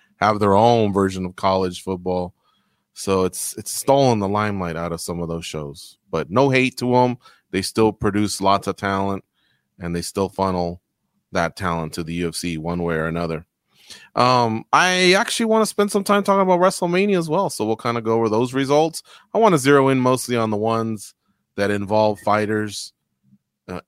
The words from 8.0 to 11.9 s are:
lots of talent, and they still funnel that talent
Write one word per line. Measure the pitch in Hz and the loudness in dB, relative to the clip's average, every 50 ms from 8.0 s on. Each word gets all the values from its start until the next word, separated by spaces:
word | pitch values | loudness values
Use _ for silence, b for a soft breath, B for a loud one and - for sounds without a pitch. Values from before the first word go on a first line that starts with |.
| - 107 95 104 107 98 - - | -4 -2 0 0 -2 -2 -2 -2
lots | 98 98 98 98 - | 0 2 2 2 0
of | 101 92 | -4 -6
talent, | - - 98 98 98 98 98 98 98 - _ _ _ _ _ _ _ _ _ _ _ | -4 -4 -4 -2 -2 -2 -2 -4 -6 -10 _ _ _ _ _ _ _ _ _ _ _
and | - 85 85 | -10 -6 -6
they | 87 85 | -6 -6
still | - - 101 98 92 | -6 -4 -2 -2 -2
funnel | - - 95 95 92 90 87 87 87 90 _ _ _ _ _ _ _ _ _ _ | -2 -4 -2 -2 -2 -2 -4 -4 -6 -10 _ _ _ _ _ _ _ _ _ _
that | - 92 85 82 - | -2 -2 -2 -2 -4
talent | - 101 90 85 82 80 78 | -4 -4 -4 -2 -2 -4 -6